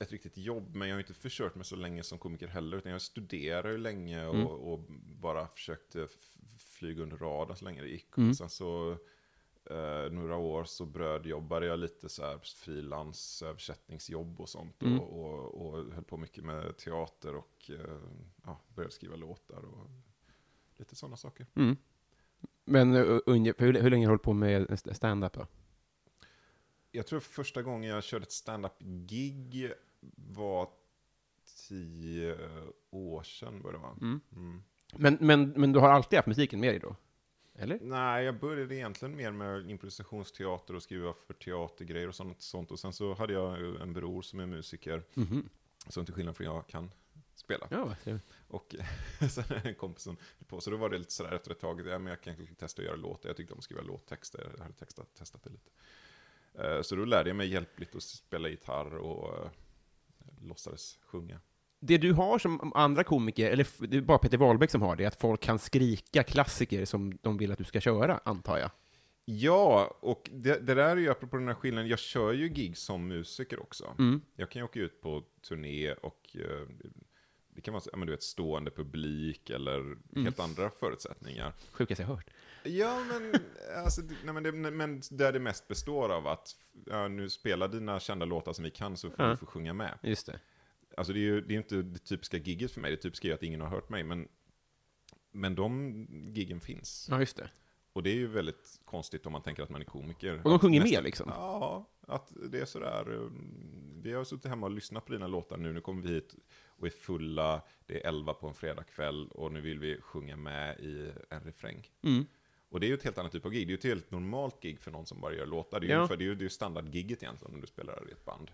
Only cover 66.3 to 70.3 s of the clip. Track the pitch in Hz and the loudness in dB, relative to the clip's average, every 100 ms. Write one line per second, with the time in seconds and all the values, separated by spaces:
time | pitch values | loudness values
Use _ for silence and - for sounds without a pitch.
66.3 | 139 139 - 120 98 98 101 98 92 113 | 4 4 2 0 0 2 0 0 -2 0
67.3 | 104 101 101 90 104 120 107 147 - - | 2 0 -2 0 2 4 6 4 2 0
68.3 | 95 - 82 65 - _ _ _ _ - | -2 0 0 0 -6 _ _ _ _ -8
69.3 | 107 143 185 190 104 - - 120 113 - | 2 6 8 10 10 8 2 -2 -2 -4